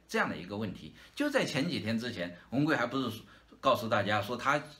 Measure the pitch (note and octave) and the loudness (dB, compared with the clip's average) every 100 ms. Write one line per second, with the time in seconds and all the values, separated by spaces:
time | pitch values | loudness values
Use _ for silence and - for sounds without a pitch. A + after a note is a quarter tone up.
0 | - A3 F#3+ D#2+ F2+ G2+ G#2 - D2+ - | -4 0 0 -2 -6 -4 -4 -6 -12 -18
1 | - - C#4+ C#4 F3 C3+ E3 A#2 G#2+ A2+ | -10 -2 0 2 2 0 0 -2 0 -2
2 | A#2+ F#2 F2 - - B2+ D3+ C3 A#2+ C3+ | -2 -4 -6 -8 -4 0 2 2 2 0
3 | A#2+ G#2+ - - - - C3+ A#2 A2+ A2 | -2 -6 -12 -20 -20 0 4 4 2 0
4 | G2 A#2 A2+ A#2 C3 D3 - | 2 0 0 -2 0 0 -2